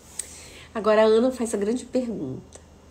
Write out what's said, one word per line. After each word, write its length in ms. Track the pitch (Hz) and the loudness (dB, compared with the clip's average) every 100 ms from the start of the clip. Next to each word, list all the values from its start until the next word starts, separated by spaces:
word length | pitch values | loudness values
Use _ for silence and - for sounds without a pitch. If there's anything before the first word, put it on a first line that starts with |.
| - - - - - - - | -20 -14 -14 -16 -20 -20 -14
agora 300 | 226 208 214 | -4 2 4
a 20 | 220 | 6
Ana 260 | 220 254 | 4 2
faz 220 | 254 226 | -2 -4
a 40 | 208 | -4
grande 280 | 202 247 - | -4 -4 -4
pergunta. 760 | 254 240 202 135 127 - - - - - | -6 -4 -8 -10 -12 -16 -20 -20 -20 -20